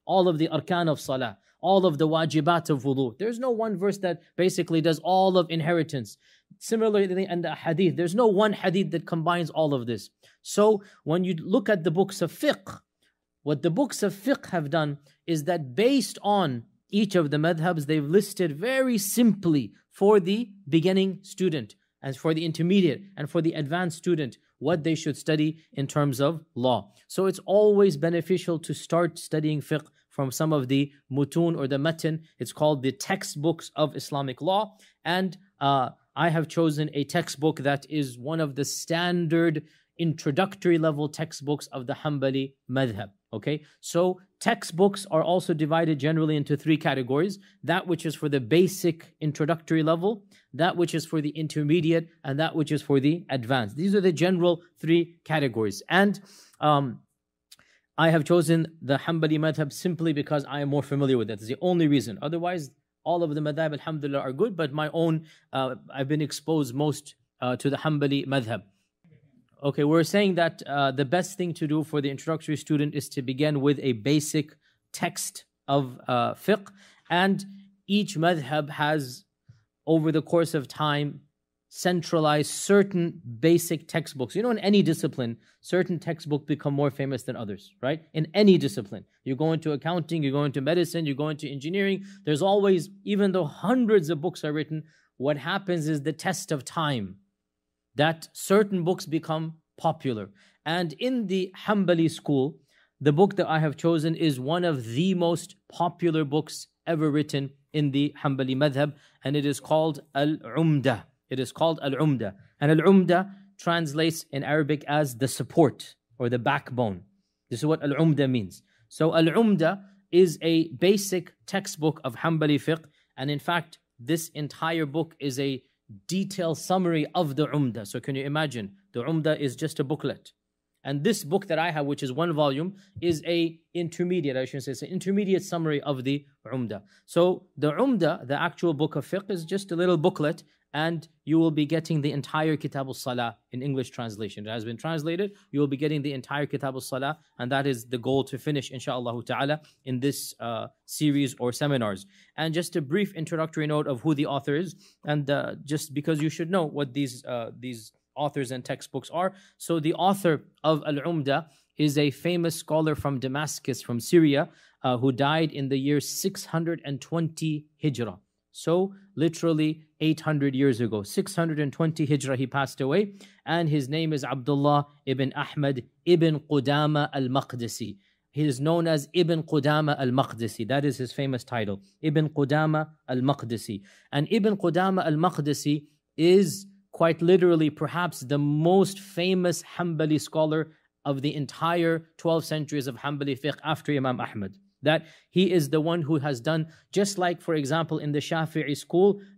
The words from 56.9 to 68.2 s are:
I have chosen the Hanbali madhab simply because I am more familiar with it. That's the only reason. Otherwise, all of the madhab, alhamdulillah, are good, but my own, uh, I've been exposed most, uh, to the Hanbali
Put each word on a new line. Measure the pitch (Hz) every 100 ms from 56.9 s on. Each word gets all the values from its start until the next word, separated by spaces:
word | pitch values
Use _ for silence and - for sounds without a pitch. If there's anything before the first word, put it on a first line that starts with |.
| 104 _ _ _ _ _ - _ _ _ -
I | 165
have | 160
chosen | 143 175 151 165 160 -
the | 127 135
Hanbali | - 165 156 156
madhab | 156 151 147
simply | - 185 165 165
because | 147 139 151 139
I | 143
am | 143
more | 143
familiar | 139 139 139 127
with | 107
it. | 104
That's | 110
the | 131
only | 180 180 156
reason. | 143 113 98
Otherwise, | 147 170 175 180 135 _ _ _
all | 151 175
of | 165
the | 147
madhab, | 147 147 160
alhamdulillah, | 143 - 156 143 139
are | 131
good, | 131 220
but | 170 151
my | 147 151
own, | 165 165 160 160 _ _
uh, | 135 131 127 -
I've | 135 135
been | 151
exposed | 143 - - 160 135
most, | 127 151 143 - - _ -
uh, | 123 123
to | 139
the | 135
Hanbali | 156 151 143 139